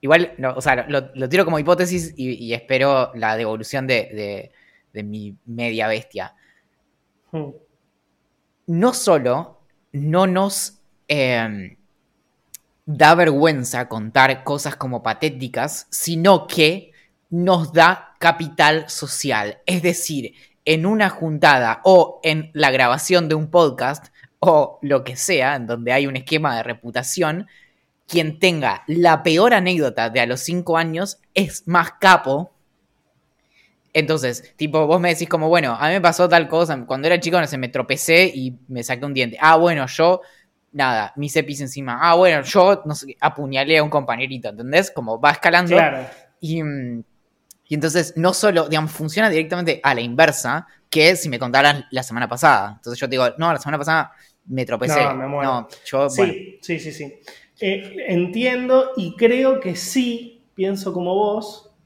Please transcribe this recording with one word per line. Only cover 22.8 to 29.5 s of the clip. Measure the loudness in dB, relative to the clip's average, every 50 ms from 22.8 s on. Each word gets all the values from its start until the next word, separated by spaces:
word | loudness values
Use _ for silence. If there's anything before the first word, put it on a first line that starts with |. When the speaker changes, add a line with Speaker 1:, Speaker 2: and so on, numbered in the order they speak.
| 4 2 2 0 0 0 2 2 2 2
Speaker 1:
de | -2
un | -2 -2 2
podcast | 4 4 4 4 2 -2 -4 -4 -4 -6 -12 -20 _ _ -20 _ _ _
o | 2 4 4 4 4 2 -4 -10
lo | -2 0 0 0 0
que | -2 -10
sea, | -8 -4 0 0 2 2 0 0
en | -2 -4 -6
donde | -8 -6 -2 0
hay | 0 0 0 -2
un | -6
esquema | -8 -6 -2 -2 0 0 0 -2
de | -2 -4
reputación, | -6 -8 -10 -12 -8 -8 -6 -6 -6 -4 -2 -2 -2 -2 -6 -10 _ _ _ _ _ _ _ _ _ _ _ _ _
quien | -2 -2 -2 -2 -2 0
tenga | 0 0 2 2 -2 -2 -2 -4 -6 -4
la | 0 4 4 4 4 4
peor | 2 2 4 4 4 4